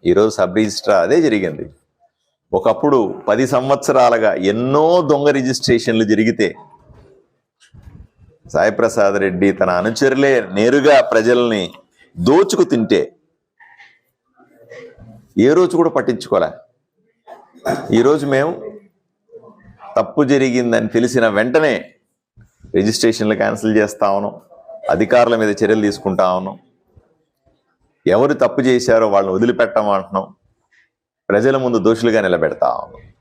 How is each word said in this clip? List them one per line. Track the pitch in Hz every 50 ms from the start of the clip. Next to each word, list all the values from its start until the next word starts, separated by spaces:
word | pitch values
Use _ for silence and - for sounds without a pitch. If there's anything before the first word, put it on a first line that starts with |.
| _ 85
ఈరోజు | 90 95 107 110 107 -
సబ్ | 95 90 90 107
రిజిస్ట్రార్ | 110 104 98 - - - 104 92 85 90
అదే | 127 175 165
జరిగింది. | 147 110 104 92 85 76 73 - - _ _ _ _ _ _ _ _ _ _ _ _ _ _ _ _ - 95
ఒకప్పుడు | - 113 110 - - 147 139 127 110 95 98 - - -
పది | 104 113 135 120 143
సంవత్సరాలుగా | 123 127 135 139 139 - - 139 131 123 120 120 113 110 104 90 90 92 95 107
ఎన్నో | 113 123 131 139 147 156 160 175 180 165 139
దొంగ | 151 139 143 147 139 139
రిజిస్ట్రేషన్లు | 127 127 131 - - - 123 117 113 - 113 110 113 101 110
జరిగితే | 101 113 113 117 - 110 87 - - - - - _ _ _ - - - _ _ _ _ _ _ _ _ _ _ _ _ _ _ - _ - - - - _ _ _ _ _ _ _ _ - -
సాయిప్రసాద్ | 76 87 110 107 - 117 113 - 117 101 98 98 101 98
రెడ్డి | 98 90 87 98 101 92 95
తన | 98 92 90 90
అనుచరులే | 92 107 113 - 139 135 131 131 139 139 135 123 107 92 92 98
నేరుగా | 107 120 123 143 131 147 143 135 120 -
ప్రజల్ని | - 113 110 117 123 123 123 120 113 104 90 82 - - _ _ _ _ _ _ _ 85 87 104
దోచుకు | 139 170 - - - - 180 -
తింటే | 349 117 110 - 107 90 71 - _ _ _ _ _ _ _ _ _ _ - _ _ _ - _ _ _ _ _ _ _ _ _ _ _ _ _ _ _ - _ - - - - - _ - - - - _ _ _ - 104
ఏ | 131 151 175
రోజు | 185 175 175 170
కూడా | 165 160 156 143
పట్టించుకోలే. | 110 - 123 - - - - 95 82 78 - - - _ _ _ _ _ _ _ _ _ _ _ _ - - - - _ _ - _ - - - - - 110 113
ఈరోజు | 117 135 151 156 143 143 139
మేము | 135 139 160 175 - - - - - _ _ _ _ _ _ _ _ _ _ - - - - - _ _ - - _ - - - -
తప్పు | 107 - - - 147 127
జరిగిందని | 143 139 135 131 120 127 123 120 117 113 113 107 -
తెలిసిన | 117 120 120 123 127 113 113 101 101
వెంటనే | 110 127 123 151 156 147 117 90 - - _ _ _ _ _ _ _ _ _ _ - _ _ _ _ - - 90
రిజిస్ట్రేషన్లు | 98 107 110 - - 117 110 - 110 107 107 98
క్యాన్సిల్ | - 107 110 107 - 110 107 107
చేస్తా | 107 104 - - 110 101 98 101
ఉన్నాం, | 104 104 - - _ _ - - - - - - - - -
అధికారుల | 87 110 92 127 120 120 120 117 113
మీద | 110 107 101 101
చర్యలు | 113 101 110 107 104 104
తీసుకుంటా | 101 - - 98 92 90 95 92 92 92
ఉన్నాం, | 95 95 98 - _ _ _ _ _ _ _ _ _ _ _ _ _ _ _ _ _ _ _ _ _ _ _ _ _ _ _ _ _ - -
ఎవరు | 110 131 143 147 - 131
తప్పు | 117 - - 127 131
చేశారో | 127 123 123 127 117 113 113 107 101
వాళ్ళని | 98 98 95 92 95
వదిలిపెట్టమంటున్నాం, | 113 120 123 - 120 - - 113 107 104 101 95 92 - - 95 98 - - _ _ _ _ _ _ _ _ _ _ _ _ _ _ _ _ _ _ _
ప్రజల | 98 101 113 135 135 135 131
ముందు | 123 120 113 90 107
దోషులుగా | 113 113 113 117 110 110 101 92
నిలబెడతా | 90 82 80 78 - - - 64 60 - -
ఉన్నాం. | - - - - - _ _